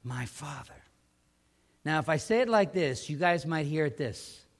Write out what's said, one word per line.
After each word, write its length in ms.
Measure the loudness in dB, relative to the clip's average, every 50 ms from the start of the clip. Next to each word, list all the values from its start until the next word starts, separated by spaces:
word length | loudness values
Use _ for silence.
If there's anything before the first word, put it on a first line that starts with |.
| _
"My 240 | -6 -6 -6 -6
father." 480 | -8 -10 -12 -12 -12 -12 -12 -14 -16 -20 -20 -20 _ _ _ _ _ _ _ _ _ _ _ _ _ _ _ _ _ _ _ _
Now, 140 | 0 0
if 100 | 0 2
I 100 | 2 0
say 240 | 0 2 2 4 4
it 80 | 4 6
like 240 | 6 4 4 4 2
this, 360 | 0 0 0 0 -4 -6 -6
you 80 | -4
guys 260 | 0 2 2 2 2 0
might 220 | -2 -2 -2 -2
hear 200 | 0 0 0 0
it 120 | 0 0
this. 420 | -2 -4 -4 -4 -8 -14 -16 -18 -20 -20 _ _